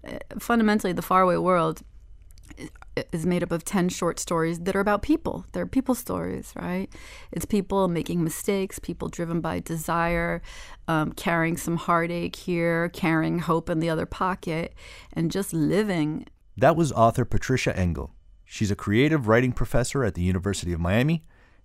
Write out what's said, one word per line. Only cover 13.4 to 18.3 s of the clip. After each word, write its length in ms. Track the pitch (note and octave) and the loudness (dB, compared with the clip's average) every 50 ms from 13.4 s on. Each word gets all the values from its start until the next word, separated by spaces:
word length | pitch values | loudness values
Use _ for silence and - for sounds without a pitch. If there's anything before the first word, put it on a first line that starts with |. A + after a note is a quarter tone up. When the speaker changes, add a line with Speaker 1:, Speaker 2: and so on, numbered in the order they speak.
| D#3+ - D#3+ E3 E3 - | 0 2 0 0 0 0
Speaker 1:
in 100 | F3 D#3+ | -2 0
the 80 | D#3+ E3+ | 0 0
other 180 | D#3+ D#3+ E3+ | 0 0 -2
pocket, 680 | - - - F#3+ F#3 F#3 - - F3+ D#3 D#3+ E3+ - - - - - - - - - - | -4 -4 -2 -2 -2 -2 -4 -4 -4 -4 -4 -4 -6 -10 -16 -20 -20 -20 -20 -20 -8 -4
and 160 | D#3+ E3 D#3+ | -2 -2 0
just 240 | D#3+ F#3+ G3 - E3 | 0 -2 -2 -2 0
living. 720 | D#3+ D3 D3+ D#3 G3 A3 G#3 F#3 E3 D3+ D3+ D#3 - - - - _ _ - - - | 0 2 4 4 2 2 2 0 0 0 0 -2 -4 -8 -12 -20 _ _ -18 0 4
Speaker 2:
That 180 | B2+ C#3 D#3 | 6 6 6
was 160 | D#3+ E3+ C#3 | 6 2 2
author 320 | - A#2 A2+ A#2 - - A#2+ | 4 6 6 6 6 2 0
Patricia 520 | - - G#2 - - C3 A#2+ - - - | 2 2 0 2 2 0 2 2 0 0
Engel. 380 | - F#2 F2 D#2+ - - - - - - - | 2 2 0 0 -2 -6 -10 -14 -20 -20 -20